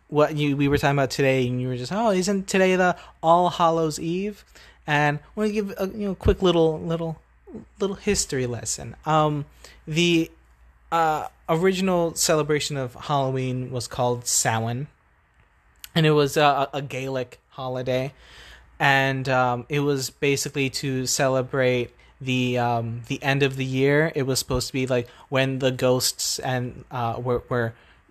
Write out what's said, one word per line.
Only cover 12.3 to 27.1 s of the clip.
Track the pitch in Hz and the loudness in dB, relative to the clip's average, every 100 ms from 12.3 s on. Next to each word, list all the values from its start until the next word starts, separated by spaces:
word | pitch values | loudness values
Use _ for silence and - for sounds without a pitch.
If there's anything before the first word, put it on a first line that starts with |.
| 156 147 151 - 143 | 2 2 -2 -2 -6
of | 123 | -8
Halloween | - - 143 135 131 127 127 127 | -10 -2 0 0 -2 -4 -4 -6
was | 127 - | -8 -8
called | - 123 120 - | -2 -2 -2 -2
Samhain, | - 127 113 117 120 147 _ _ _ _ _ _ _ _ _ - | 0 0 0 -2 -6 -10 _ _ _ _ _ _ _ _ _ -6
and | 170 156 | 2 4
it | |
was | 147 143 156 | 4 4 4
a, | |
a, | 147 139 139 | 4 4 0
a | 143 | -4
Gaelic | 135 127 135 131 127 - _ | -6 -6 -6 -6 -6 -12 _
holiday, | - 131 127 127 127 131 - - - - - - - | -10 -8 -4 -2 -2 -2 -10 -20 -20 -20 -20 -20 0
and, | 143 135 135 135 131 | 4 4 4 0 0
um, | 127 127 123 117 | 2 2 0 -2
it | 147 | -2
was | 143 139 127 | 0 -2 -4
basically | - 143 135 143 147 131 | -2 0 0 -2 -2 -2
to | - 139 127 127 | -2 -4 -4 -2
celebrate | - 135 131 127 139 127 123 120 - _ _ | 0 2 0 0 0 2 2 -2 -10 _ _
the, | 131 127 123 123 | -2 0 0 0
um, | 120 117 117 117 117 | 0 0 -2 -8 -6
the | 139 | -4
end | 139 139 | -2 2
of | 139 131 | 0 0
the | |
year. | 131 131 135 143 160 | -4 0 2 4 2
It | 151 | 0
was | 131 127 | -2 -2
supposed | - 127 - | -2 -4 -4
to | |
be, | 135 127 | -4 0
like, | 123 120 - - | -2 -2 -12 -4
when | 131 135 131 | 0 0 0
the | 131 | -2
ghosts | 127 127 127 - - - - | 2 2 2 0 -4 -6 -4
and, | 131 127 123 131 - | -4 -4 -4 -10 -12
uh, | 123 117 | -6 -4